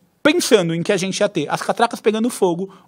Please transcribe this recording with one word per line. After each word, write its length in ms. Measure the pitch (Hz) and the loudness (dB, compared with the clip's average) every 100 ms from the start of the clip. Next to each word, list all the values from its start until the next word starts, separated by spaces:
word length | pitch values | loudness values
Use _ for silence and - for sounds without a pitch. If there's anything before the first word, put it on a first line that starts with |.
| _ _ | _ _
pensando 540 | 294 339 - 220 170 165 | 2 2 4 2 2 -2
em 80 | |
que 80 | 170 | 0
a 60 | 202 | 0
gente 220 | 190 180 | 0 -2
ia 80 | 202 | -2
ter 200 | 180 139 | -2 -4
as 120 | 170 | -4
catracas 400 | - - 233 226 | -4 -2 -2 0
pegando 280 | 226 214 233 | -2 0 -2
fogo, 440 | - 185 170 190 - | 0 0 0 -6 -12